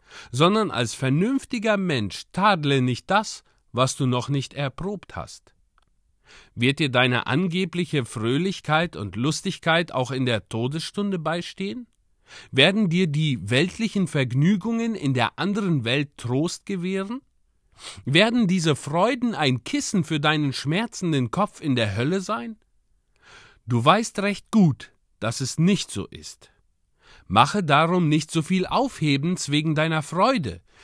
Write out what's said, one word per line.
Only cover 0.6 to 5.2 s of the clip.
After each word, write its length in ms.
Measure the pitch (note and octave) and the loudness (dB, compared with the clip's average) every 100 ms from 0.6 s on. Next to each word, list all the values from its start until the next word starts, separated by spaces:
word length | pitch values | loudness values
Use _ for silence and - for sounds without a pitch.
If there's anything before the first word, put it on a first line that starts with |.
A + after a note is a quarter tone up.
| F#3+ | 0
als 220 | A#2+ A#2+ | -2 -4
vernünftiger 880 | - C3 D3 G#3+ C4+ - A#3+ A3 G#3 | -2 0 0 0 -2 -4 -4 0 0
Mensch 460 | F3+ C3+ G2+ - - | 0 -2 -4 -8 -10
tadle 500 | - G#3 F#3 D3 C#3 | 0 2 2 2 2
nicht 280 | B2+ A#2+ - | 2 -2 0
das, 340 | G3 - - _ _ _ | 0 0 -8 _ _ _
was 240 | A#2 B2+ - | 0 0 0
du 80 | |
noch 240 | C3 B2 B2 | 0 0 0
nicht 240 | C#3+ - | -4 -4
erprobt 640 | - C#3 - F3+ G#3 - | -6 -8 -6 -8 -8 -10
hast. 380 | - | -12